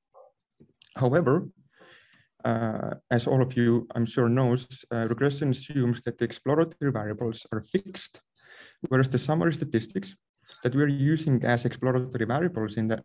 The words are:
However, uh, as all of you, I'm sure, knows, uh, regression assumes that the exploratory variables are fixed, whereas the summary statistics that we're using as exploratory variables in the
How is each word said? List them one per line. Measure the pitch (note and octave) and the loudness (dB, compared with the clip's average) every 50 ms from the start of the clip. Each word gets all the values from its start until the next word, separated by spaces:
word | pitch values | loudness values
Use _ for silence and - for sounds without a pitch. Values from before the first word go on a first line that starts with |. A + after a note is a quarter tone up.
| _ _ _ - - _ _ _ _ _ _ _ - _ _ _ - _ _ | _ _ _ -20 -20 _ _ _ _ _ _ _ -20 _ _ _ -20 _ _
However, | - C3 B2 C3 F3 E3 B2 C3+ F3+ - - - _ _ _ _ _ - - - - _ _ _ _ _ _ _ _ - | 0 0 2 4 4 4 4 2 2 0 -6 -16 _ _ _ _ _ -20 -20 -20 -20 _ _ _ _ _ _ _ _ -2
uh, | A#2+ A2+ A2+ A#2 A2 A2 A2 - - - - _ _ | -2 0 0 0 -2 -4 -4 -6 -6 -8 -10 _ _
as | B2+ A#2 - | 0 0 2
all | - C3+ C3 | 2 4 4
of | B2+ C3 C3 | 2 2 2
you, | A#2+ A#2+ A#2 A#2 A#2+ A#2 - - | 2 4 4 4 2 0 -2 -2
I'm | A#2+ A#2 | -2 -2
sure, | A2+ - C3+ B2 A#2 | 0 2 2 2 4
knows, | A#2+ C3 C3 B2 B2 B2+ B2+ - - - - _ | 4 4 2 2 2 0 -2 -8 -18 -20 -10 _
uh, | A#2+ A#2 A2+ A2+ | -4 -4 -2 -2
regression | A#2 - C#3 C#3+ C#3 - D3+ C#3 | 0 0 0 0 0 0 0 0
assumes | C3 - - - D3+ C#3 B2 A#2+ A#2+ - | -2 -2 -4 -4 -2 0 2 2 0 -2
that | - A#2+ A#2 - | -4 -8 -4 -2
the | A#2+ | -4
exploratory | A2+ - - _ B2+ C#3+ D#3 E3 E3 - _ C#3+ C#3 | -4 -4 -4 _ 2 2 4 2 0 0 _ -2 -2
variables | B2 A#2 G#2 G#2 G#2+ G#2 B2 A2+ G#2 - - - | -2 -2 -4 -6 -6 -4 -4 -6 -6 -6 -10 -6
are | - G#2+ | -8 -8
fixed, | G2+ - - - - - F#3+ - - - - - _ _ _ _ _ - - - - - _ _ - - | -6 -2 -4 -4 -4 -4 -14 -14 -14 -16 -18 -20 _ _ _ _ _ -20 -20 -20 -20 -20 _ _ -4 0
whereas | C3 B2+ B2 B2+ | 2 2 2 2
the | B2+ | 0
summary | - - - D#3 E3 E3+ E3+ D3 | -2 0 0 0 2 2 0 0
statistics | - B2+ - - A2 G#2+ - - - - - - _ _ _ _ _ _ - - - | 0 -4 -2 -2 -2 -2 -2 -8 -8 -8 -8 -16 _ _ _ _ _ _ -20 -20 -6
that | - B2 A#2+ | -4 -2 2
we're | C#3 D3 D3 | 2 2 2
using | C#3 C#3 C3+ D3 D#3+ D#3 D#3 D3 C3 A#2 | 2 2 2 2 2 2 2 2 2 2
as | A#2+ A#2 B2 A#2+ A#2+ | 2 2 0 2 0
exploratory | B2 - - - C3 B2+ B2+ B2 C3 - A#2+ A2+ | -4 -4 0 -2 0 0 0 -2 -4 -4 -4 -2
variables | G#2+ B2 D3 E3+ F3 F3 A2+ G#2+ G#2+ G#2 | -2 0 -2 -2 -2 -2 -4 -6 -4 -4
in | A2+ A2 A2 | -4 -2 -2
the | A2+ G#2+ | -2 -4